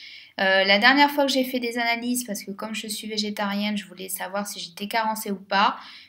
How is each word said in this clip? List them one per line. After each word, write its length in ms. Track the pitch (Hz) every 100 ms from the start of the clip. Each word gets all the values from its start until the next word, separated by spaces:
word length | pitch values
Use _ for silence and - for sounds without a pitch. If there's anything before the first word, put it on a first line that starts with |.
| - - - -
Euh, 260 | 190 190
la 140 | 190 202
dernière 320 | 247 277 285
fois 160 | 294 277
que 60 |
j'ai 120 | 254
fait 160 | 254 254
des 180 | 240 240
analyses, 460 | 233 233 240 240
parce 200 | - 196
que 60 | -
comme 240 | 196 220
je 120 | 214 220
suis 220 | 208 214
végétarienne, 680 | 214 208 208 202 202 208 208
je 100 | -
voulais 220 | - 190
savoir 380 | - 180 196 202
si 140 | 190
j'étais 260 | 170 - 208
carencée 440 | 233 220 214 214
ou 60 | 196
pas, 420 | - 196 226 - - -